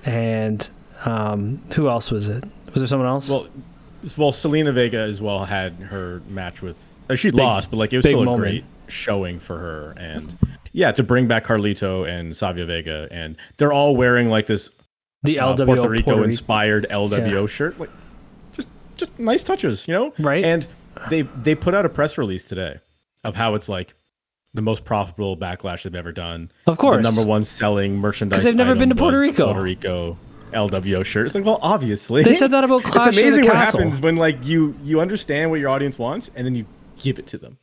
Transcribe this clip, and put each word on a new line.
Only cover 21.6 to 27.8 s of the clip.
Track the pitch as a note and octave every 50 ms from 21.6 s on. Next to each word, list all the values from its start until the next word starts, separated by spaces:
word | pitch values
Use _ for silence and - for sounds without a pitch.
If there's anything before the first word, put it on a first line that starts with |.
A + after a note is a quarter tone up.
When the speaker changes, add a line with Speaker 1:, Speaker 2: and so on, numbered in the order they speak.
| - F3 F3+
Speaker 2:
out | G3+ F#3+
a | D#3+
press | - D3 D3 D3+ -
release | - C3 G2+ F#2 F2+ -
today | - F#2+ F2+ F#2 D#2 C#2 - _ _ _ _ _ _ _ _ -
of | A2+ G#2
how | G2 A2+ A2+ G#2
it's, | G#2+ - -
like, | G2+ F2+ F2+ - _ _ _ _ _ _ _ _ _ _ _ _ -
the | A2+
most | G#2+ A2 A2 - -
profitable | - A2+ G#2 G2 F2 E2+ - G2+ G2 F#2+
Backlash | E2 F#2+ F2 F2+ - - F#2+ F2 - -
they've | F#2+ E2+
ever | F2+ E2+ F2
done. | D#2 - F2 E2+ E2+ E2 E2 E2 _ _ _
Speaker 1:
Of | - E3 -
course. | C#4 C#4 F#3+
Speaker 2:
The | -
number | A2 A2+ A2 A2 A2
one | G#2+ G#2+ G#2+ G#2+
selling | - - - A2+ G#2+ G#2 G2+